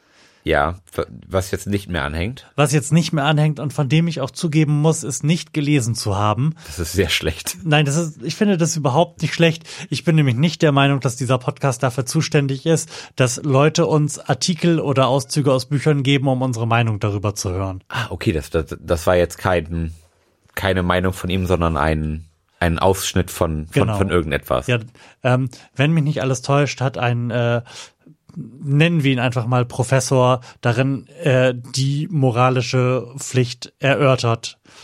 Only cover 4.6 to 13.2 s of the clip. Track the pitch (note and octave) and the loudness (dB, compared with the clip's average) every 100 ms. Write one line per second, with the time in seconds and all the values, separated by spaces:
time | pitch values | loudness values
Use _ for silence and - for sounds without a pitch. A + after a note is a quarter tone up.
4.6 | D3+ D3 D#3+ D#3+ - C3 D3 E3 - D#3 | 2 2 2 0 -4 -4 0 -2 -2 -4
5.6 | C#3+ D3 A#2 A#2 G#2+ G2 G#2+ G#2+ D3+ - | 2 2 0 -2 -2 0 0 2 -2 -4
6.6 | - D2+ E2+ F2+ E2 - D#2+ - - F3+ | -10 -8 -4 0 0 0 -2 -4 -10 -6
7.6 | F3 D3 C#3+ D3+ E3 D#3 B2 - G#3 F3 | 0 2 2 0 -2 -6 -10 0 0 2
8.6 | E3 D#3 C3+ C#3 E3+ - D#3 - E3+ D#3+ | 0 0 0 2 0 -2 -4 2 2 0
9.6 | - - - C#3+ F3 D#3 C#3 A#2 E3 - | -10 -16 -8 -4 2 4 4 2 0 2
10.6 | D#3 C#3 C#3 C#3 B2+ - B2+ B2+ - - | 2 4 4 2 -2 -4 0 0 -2 -2
11.6 | C#3 A#2+ C3 C#3 B2 D#3+ D#3 D3+ C#3 C3+ | -2 -2 -2 -2 -2 -2 0 0 0 -2
12.6 | D#3+ D#3+ - - - - | 0 0 -2 -14 -10 0